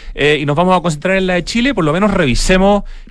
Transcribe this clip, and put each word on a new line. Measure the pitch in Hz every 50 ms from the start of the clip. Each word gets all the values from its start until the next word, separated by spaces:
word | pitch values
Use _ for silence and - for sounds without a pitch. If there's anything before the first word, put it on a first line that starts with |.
| - - -
eh, | - 139 147 151 135
y | 143
nos | 143 143
vamos | 165 180 185 185
a | 180
concentrar | 180 175 151 143 - 185 190
en | 190 190 185
la | 180
de | 180 175
Chile, | - - 226 240 285
por | 254 185 160
lo | 147
menos | 156 185 208 202
revisemos | - 185 156 131 117 - - - 185 185 190 202 208 196 - - - - - -